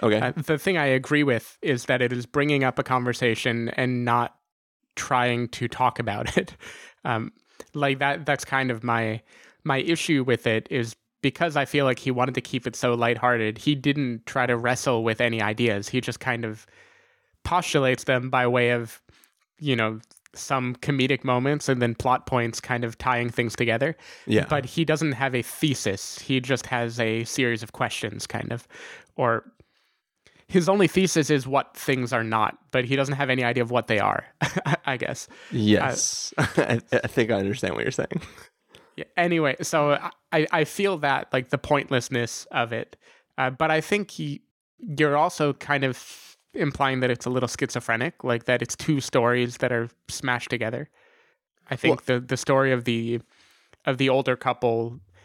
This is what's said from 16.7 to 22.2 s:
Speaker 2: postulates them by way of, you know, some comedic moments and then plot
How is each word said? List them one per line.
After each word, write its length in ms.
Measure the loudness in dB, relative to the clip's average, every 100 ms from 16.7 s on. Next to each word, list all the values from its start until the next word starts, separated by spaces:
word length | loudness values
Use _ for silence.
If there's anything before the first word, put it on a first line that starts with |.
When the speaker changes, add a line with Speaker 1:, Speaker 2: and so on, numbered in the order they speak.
| _ -20 _ _ _ _ _ -2
Speaker 2:
postulates 600 | 0 2 2 2 0 0
them 240 | 0 0
by 160 | 0 2
way 240 | 2 2
of, 300 | 2 -2 -12 _ _ _ _ _ _
you 160 | -2 2
know, 240 | 0 -2 -12 -20 -20 -16
some 380 | -4 -2 -2 -4
comedic 460 | -2 0 2 0
moments 460 | 2 0 2 0 0
and 120 | 0
then 140 | 0 0
plot 320 | 0 0